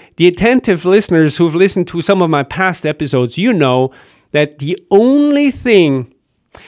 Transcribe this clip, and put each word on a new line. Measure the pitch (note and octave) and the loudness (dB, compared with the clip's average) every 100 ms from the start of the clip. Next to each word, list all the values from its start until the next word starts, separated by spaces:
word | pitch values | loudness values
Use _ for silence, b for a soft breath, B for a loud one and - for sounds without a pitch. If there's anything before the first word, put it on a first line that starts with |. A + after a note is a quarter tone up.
| B - | B 0
the | F3 | 0
attentive | F3 A3 B3+ A#3 F3 F3+ | 2 0 0 0 -2 0
listeners | G3+ - E3 D#3 - | 0 2 2 2 0
who've | E3+ | 0
listened | E3 F#3+ F#3+ F3 | 2 0 0 -6
to | E3+ | -4
some | D#3+ F#3+ | -2 0
of | E3+ | 0
my | D3 | -2
past | C3+ E3+ F#3+ E3+ D3+ | -4 -4 -4 -4 -6
episodes, | D3+ D3 C3 B2 D#3+ | -6 -2 -2 -2 -2
you | A3+ | -2
know | G3+ C3+ B2+ C3 b b b b | 0 0 0 -2 b b b b
that | D3 D3 D3 | -4 -2 -4
the | C#3+ F3+ - | -8 -8 0
only | G3 B3 C#4+ D4 C#4+ C#4+ | 2 4 2 2 0 0
thing | - B3 G3+ D#3 C3+ A#2+ _ _ _ _ B | -2 2 2 2 0 -6 _ _ _ _ B